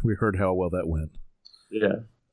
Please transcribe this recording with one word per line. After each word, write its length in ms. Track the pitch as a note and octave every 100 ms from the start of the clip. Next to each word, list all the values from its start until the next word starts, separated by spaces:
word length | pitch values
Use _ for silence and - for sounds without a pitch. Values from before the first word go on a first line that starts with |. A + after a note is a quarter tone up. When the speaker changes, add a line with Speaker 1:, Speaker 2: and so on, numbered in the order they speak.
Speaker 1:
we 120 | A#2
heard 220 | G2+ A2 F#2+
how 180 | F#2+
well 160 | F#2 F2+
that 160 | F2+ E2+
went. 320 | D#2+ D#2 - - _ _ _ _
Speaker 2:
Yeah. 340 | A2 G#2 - A2+ _ _